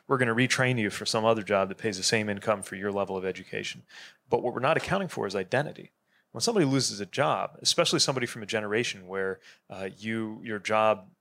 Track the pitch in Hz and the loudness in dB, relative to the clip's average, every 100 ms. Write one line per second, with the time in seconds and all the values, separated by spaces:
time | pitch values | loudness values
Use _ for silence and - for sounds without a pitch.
0 | - 135 123 113 127 - 127 127 104 - | -2 2 2 4 2 2 2 2 0 -2
1 | 107 113 110 113 98 101 95 95 113 92 | -2 2 4 2 2 2 2 -2 -4 -2
2 | - 113 107 101 113 101 92 98 101 101 | 0 0 0 -2 -2 -2 -2 -6 -4 -2
3 | 98 95 92 92 92 107 104 120 - - | -2 -2 -4 -6 -8 -8 -8 -10 -18 -20
4 | - - _ 120 120 117 131 156 - 185 | -20 -20 _ 0 0 2 2 2 2 -2
5 | 185 - 104 98 92 123 147 - - _ | -2 -4 -2 -2 0 0 0 -6 -18 _
6 | _ _ _ 117 226 220 139 135 110 101 | _ _ _ -4 0 4 4 4 0 -4
7 | 101 - 151 107 98 - - - 165 156 | -6 0 0 0 -2 -2 0 2 2 2
8 | - 131 120 117 101 110 104 110 120 101 | 2 0 -4 -6 -4 -4 0 0 0 -6
9 | 90 95 95 92 - - _ 98 95 95 | -8 -4 -4 -4 -12 -20 _ -10 -10 -8
10 | 110 113 110 110 113 107 95 107 110 101 | -6 -4 -4 -8 -8 -8 0 4 4 2
11 | - _ | -2 _